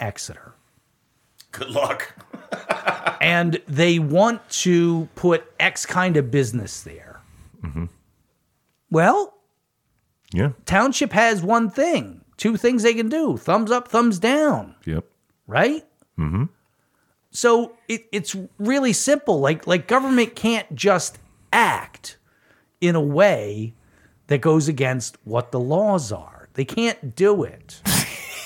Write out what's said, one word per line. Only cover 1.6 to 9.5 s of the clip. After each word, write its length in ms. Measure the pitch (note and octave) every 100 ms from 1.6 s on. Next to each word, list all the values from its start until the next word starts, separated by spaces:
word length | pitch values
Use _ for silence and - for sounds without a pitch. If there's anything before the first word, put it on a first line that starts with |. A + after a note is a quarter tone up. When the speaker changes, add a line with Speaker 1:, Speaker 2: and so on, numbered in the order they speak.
| C3
Speaker 2:
luck. 440 | C3+ C#3 C#3+ - - - - -
<laughs> 400 | - - - - - E3+ -
Speaker 1:
And 420 | D#3+ E3+ F3 E3 -
they 320 | C#3+ F3 E3+
want 480 | D3+ D#3+ A3 A#3 -
to 580 | - F#3 E3+ E3+ E3 D#3+ -
put 340 | F3 E3 - -
X 260 | F#3 - -
kind 300 | F#3 F#3 D3+
of 140 | B2+
business 520 | C#3+ B2 A#2+ F#2+ -
there. 380 | - E2 - - _ - - -
Speaker 2:
Mm-hmm. 240 | E2+ D2+ E2+ _ _ _ _ _ _ _ _ _ -
Speaker 1:
Well, 440 | D#3+ F3+ F#4+ G4+ _ _